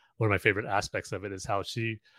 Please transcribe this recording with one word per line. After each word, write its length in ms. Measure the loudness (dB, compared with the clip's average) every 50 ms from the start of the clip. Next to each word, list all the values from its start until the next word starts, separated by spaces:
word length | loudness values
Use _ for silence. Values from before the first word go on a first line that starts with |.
| _ _ _ 0
one 100 | 2 4
of 40 |
my 60 | 4 4
favorite 280 | 4 4 4 4 0
aspects 460 | 0 0 0 0 0 -4 -6 -6 -6
of 120 | -6 -8 -6
it 60 | -8
is 140 | -8 -6 -4
how 180 | -2 -2 -2 -2
she, 360 | -2 -4 -4 -2 -2 -4 -6 -10 _ _